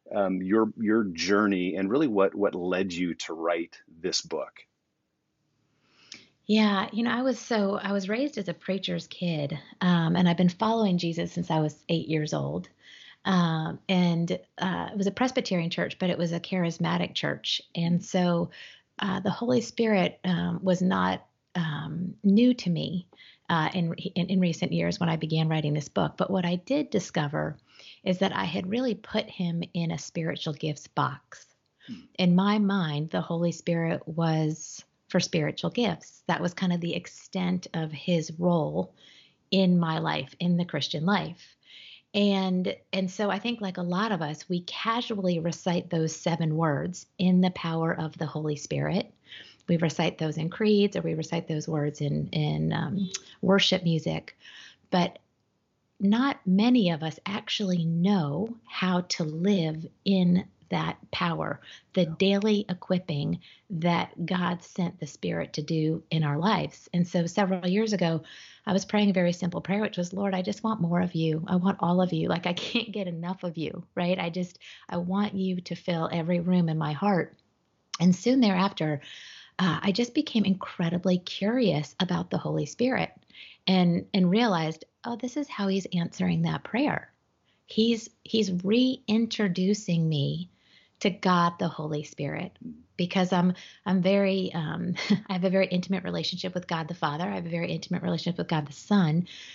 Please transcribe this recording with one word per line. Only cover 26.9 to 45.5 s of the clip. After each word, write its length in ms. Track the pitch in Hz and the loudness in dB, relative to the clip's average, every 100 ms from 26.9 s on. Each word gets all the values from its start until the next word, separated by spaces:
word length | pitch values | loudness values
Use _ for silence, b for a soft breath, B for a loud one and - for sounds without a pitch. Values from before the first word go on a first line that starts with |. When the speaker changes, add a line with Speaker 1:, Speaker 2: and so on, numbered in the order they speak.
| 196 - 170 147 151 156 - B B B B | -2 -2 -4 -2 -2 -4 -8 B B B B
Speaker 2:
is 160 | 190 180 | -4 0
that 160 | 190 - | 0 0
I 100 | 185 | -4
had 240 | 185 185 | -4 -4
really 260 | 233 254 190 | -2 -2 -4
put 340 | - 214 - | -4 -6 -4
him 340 | - 175 170 170 | -4 -2 -2 -4
in 180 | 170 165 | -4 -4
a 60 | 143 | -4
spiritual 540 | - 170 165 - 165 | -8 -6 -6 -4 -6
gifts 340 | 143 151 147 - | -6 -6 -8 -6
box. 580 | - 135 135 - - - _ _ _ B | -2 -2 -4 -16 -20 -20 _ _ _ B
Speaker 1:
Hmm. 80 | B B - | B B 0
Speaker 2:
In 180 | 180 180 | 4 6
my 220 | 202 214 | 4 2
mind, 520 | 196 196 160 147 160 | 2 2 0 -2 -2
the 100 | 185 | -4
Holy 300 | 165 170 170 | -2 -2 -2
Spirit 560 | 165 - 165 165 165 - | -2 -2 0 0 -2 -4
was 760 | 160 165 160 156 156 - - - _ - | -2 0 2 0 -2 -10 -18 -20 _ -2
for 100 | 180 | -2
spiritual 500 | 175 170 151 - 170 | 0 0 -2 -2 -4
gifts. 540 | 240 233 160 - - - | 0 -2 -2 -10 -12 -4
That 120 | 165 | -2
was 120 | 175 | -2
kind 180 | - 185 | -2 0
of 80 | 175 | 0
the 160 | 170 175 | -2 -6
extent 720 | - - - 190 180 180 - | -8 -18 -10 -4 -2 -2 -4
of 180 | 165 156 | -6 -6
his 400 | 147 - 170 156 160 | -6 0 0 0 -2
role 540 | 175 170 151 160 185 b b b b b - | 2 2 0 -2 -6 b b b b b -2
in 260 | 190 185 175 | 2 4 4
my 220 | 160 160 | 2 0
life, 340 | 160 151 143 - | 0 -2 -4 -4
in 160 | 175 175 | 0 0
the 80 | |
Christian 420 | 175 147 - 151 170 | 0 -2 -4 -2 2
life. 520 | 196 156 180 - _ B B B B B | 0 0 -10 -20 _ B B B B B
And, 600 | 208 202 196 190 185 185 - - | 2 2 2 2 0 -2 -6 -6
and 180 | 196 185 | -4 -4
so 180 | 202 202 | -2 -2
I 100 | 196 | -2
think, 200 | 240 233 | -4 -4
like 180 | 196 185 | -6 -4
a 40 | |
lot 300 | 175 180 226 | -2 0 0
of 80 | 185 | -2
us, 260 | 151 156 - | -4 -6 -4
we 140 | 175 | -6
casually 800 | 175 - 220 233 240 208 185 170 | -4 -6 -2 -2 -2 -2 0 0
recite 500 | 170 | -2